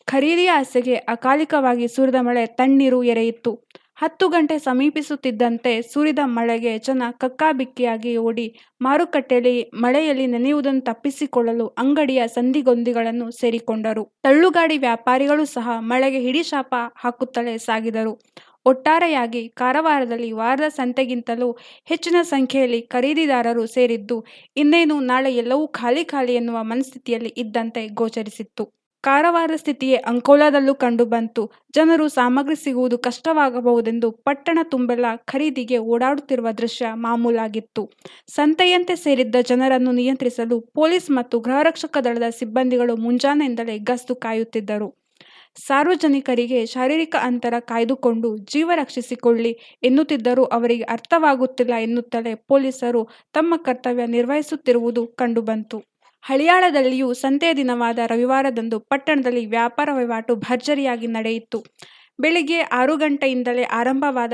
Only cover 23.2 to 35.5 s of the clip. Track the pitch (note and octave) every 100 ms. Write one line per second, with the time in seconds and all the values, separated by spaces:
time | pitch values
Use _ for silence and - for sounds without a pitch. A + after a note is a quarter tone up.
23.2 | D#4 B3 A#3 A#3 A3+ B3+ B3 A#3 G#3 A#3
24.2 | - - _ - D4 E4+ D#4+ D4 B3+ B3+
25.2 | C4+ B3 A#3+ C4+ D4+ - A#3+ C#4 E4 C#4+
26.2 | B3 A#3+ A#3 A3+ A3 A#3+ C4+ - - A#3
27.2 | A3+ - A3 A3+ A3+ A3+ A3 G#3 A3+ A3+
28.2 | G#3+ - G#3 - G#3 _ _ _ C4+ C#4
29.2 | E4+ E4+ E4 D#4+ - C4+ C4 B3+ - A#3+
30.2 | A#3+ C#4+ D4+ C#4 C4+ C4+ B3 A#3 A#3+ A#3
31.2 | A3+ - G#3+ _ _ D4 D#4+ E4 D4+ C4
32.2 | B3 B3+ C#4 D4+ C#4+ B3 B3+ A#3+ B3 A#3+
33.2 | D#4+ D#4 C#4 B3 A#3+ A#3+ A3+ A#3 A3+ A3
34.2 | - C#4+ E4+ E4 E4 C4 B3 A#3+ A#3+ A#3
35.2 | - C#4 D4+